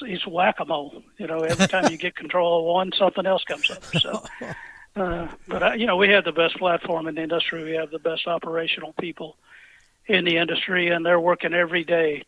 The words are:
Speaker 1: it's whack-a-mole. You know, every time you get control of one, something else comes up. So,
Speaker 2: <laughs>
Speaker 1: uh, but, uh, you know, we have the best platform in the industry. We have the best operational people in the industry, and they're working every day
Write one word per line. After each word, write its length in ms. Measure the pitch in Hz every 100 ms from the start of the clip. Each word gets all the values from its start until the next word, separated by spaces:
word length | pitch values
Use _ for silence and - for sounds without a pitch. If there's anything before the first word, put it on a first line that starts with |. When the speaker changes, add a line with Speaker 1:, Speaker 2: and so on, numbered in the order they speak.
Speaker 1:
it's 240 | 254 180 -
whack-a-mole. 800 | 170 196 - 151 160 143 - - -
You 80 | 170
know, 140 | 160
every 260 | 160 170 185
time 240 | 190 175
you 60 | 165
get 180 | 180 -
control 440 | 156 180 170 170
of 60 | 165
one, 260 | 175 190 -
something 300 | 190 196 185
else 160 | 185
comes 260 | - 147 -
up. 140 | - - 175
So, 220 | - 214 - -
Speaker 2:
<laughs> 540 | 233 - - - - -
Speaker 1:
uh, 320 | 180 170 160 - -
but, 140 | 180
uh, 100 | 190
you 120 | 240 226
know, 120 | 180
we 120 | 202
have 140 | 202
the 80 | 170
best 260 | 156 165 -
platform 480 | 180 170 - 165 160
in 60 |
the 80 | 156
industry. 420 | 160 165 - 165
We 100 | 156
have 180 | 160 156
the 80 | 160
best 260 | 165 160 -
operational 680 | 170 165 165 165 - 156
people 440 | - 180 156 160 - _ - - - _ _ -
in 180 | 190 175
the 120 | 165
industry, 500 | 170 165 - 180 175
and 160 | 170 165
they're 140 | 175
working 340 | 170 175 170
every 300 | 170 170 175
day 400 | 151 165 160 143